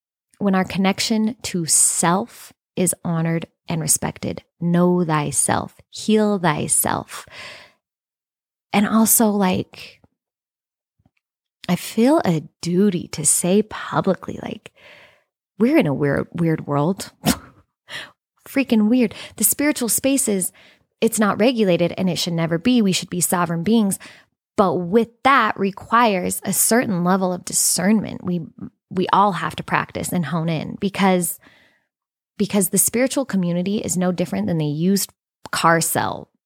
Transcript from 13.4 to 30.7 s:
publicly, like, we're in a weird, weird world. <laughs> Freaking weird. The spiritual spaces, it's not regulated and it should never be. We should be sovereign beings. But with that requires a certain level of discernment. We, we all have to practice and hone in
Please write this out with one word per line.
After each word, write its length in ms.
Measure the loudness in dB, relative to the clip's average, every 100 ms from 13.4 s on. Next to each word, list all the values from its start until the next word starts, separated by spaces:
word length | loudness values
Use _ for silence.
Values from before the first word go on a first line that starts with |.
| 2 2
publicly, 760 | 0 -6 -4 -2 0 -2 -6 -12
like, 300 | -12 -12 -16 _ -20 -20 -20 _ _ _ _ -2
we're 180 | 2 4
in 100 | 2
a 80 |
weird, 340 | 0 0 0 -4
weird 340 | -2 0 -2 -2
world. 460 | 0 0 -2 -8 -4
<laughs> 1200 | -4 -4 -8 _ _ _ -16 -16 -16 _ _ _ -6
Freaking 400 | -4 2 2 4
weird. 260 | 4 2 -2 -14 -4
The 80 |
spiritual 460 | -2 0 0 0 -4
spaces, 600 | -2 0 0 0 -2 -4 -10 -20 _ _ _
it's 160 | -2 2
not 200 | 0 2
regulated 540 | 2 2 2 2 0 0
and 100 | -2
it 80 | -2
should 160 | -2
never 240 | -2 -2 0
be. 240 | 2 4
We 120 | 2
should 180 | 0 -4
be 100 | -4
sovereign 440 | -2 0 0 -2
beings. 340 | 2 2 2 -2 -10 -20 _ _ _ 2
But 200 | 2 0
with 340 | 2 2 0 _
that 340 | 4 4 2 0
requires 800 | -4 -4 0 2 4 2 -2 -4
a 100 | -4
certain 520 | -2 2 2 2 0
level 280 | 2 2 0
of 120 | -4
discernment. 800 | -4 -2 0 0 2 2 0 -8
We, 160 | -6 -6 -6 -14 -18 -18 _
we 180 | -4 2
all 200 | 4 4
have 220 | 0 -6 -8
to 60 |
practice 480 | -4 -2 -2 -6 -4
and 140 | -4
hone 240 | -2 -4 -2
in 280 | -4 -6